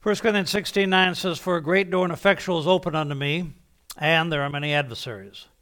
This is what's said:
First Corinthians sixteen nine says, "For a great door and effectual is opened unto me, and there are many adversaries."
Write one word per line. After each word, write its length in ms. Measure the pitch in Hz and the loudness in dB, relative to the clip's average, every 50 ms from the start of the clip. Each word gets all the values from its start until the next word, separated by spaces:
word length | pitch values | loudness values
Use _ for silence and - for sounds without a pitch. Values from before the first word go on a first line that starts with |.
First 220 | _ 214 208 196 - | _ 0 0 2 2
Corinthians 260 | 233 208 208 190 - | 2 2 2 0 0
sixteen 400 | - 208 196 - - 202 196 190 | -2 -2 -4 -2 0 2 2 4
nine 260 | 190 185 185 185 175 | 4 4 4 4 0
says, 240 | - - 190 170 - | -2 -2 -4 -4 -4
"For 200 | - 185 180 170 | -2 -2 -2 -2
a 40 | 151 | 0
great 280 | 147 180 190 196 180 | 2 2 2 2 2
door 140 | 175 185 185 | 0 0 0
and 80 | 175 165 | 0 -2
effectual 460 | - - 196 196 190 - - 180 165 | 0 2 2 2 2 0 -2 -2 0
is 80 | 147 | 2
opened 300 | 160 185 180 180 170 151 | 2 2 2 2 -2 -2
unto 180 | 156 156 143 143 | -2 -2 -2 -4
me, 380 | 139 139 143 147 170 185 156 135 - _ _ _ _ _ _ - - | -2 -2 -2 -2 -2 -4 -6 -10 -16 _ _ _ _ _ _ -10 -4
and 340 | 151 151 165 160 160 170 160 | 0 2 2 2 2 0 0
there 80 | 143 | -2
are 80 | 139 143 | -2 -2
many 240 | 143 143 143 147 147 | -4 -4 -2 0 0
adversaries." 720 | 147 143 127 117 - - 131 113 98 95 101 - - - _ _ _ | 0 0 -2 -6 -10 -10 -10 -10 -12 -14 -16 -18 -20 -20 _ _ _